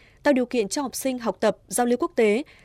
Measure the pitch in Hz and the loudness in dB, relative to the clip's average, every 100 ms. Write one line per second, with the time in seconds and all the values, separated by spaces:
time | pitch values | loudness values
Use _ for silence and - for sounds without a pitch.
0 | - _ 294 262 247 247 202 302 269 - | -20 _ 0 2 0 -2 -2 -4 -6 -6
1 | 269 254 233 - 214 190 - - 240 240 | -6 -4 -4 0 0 -2 -4 -2 0 0
2 | 339 - 214 214 311 - | 0 2 2 2 -2 -14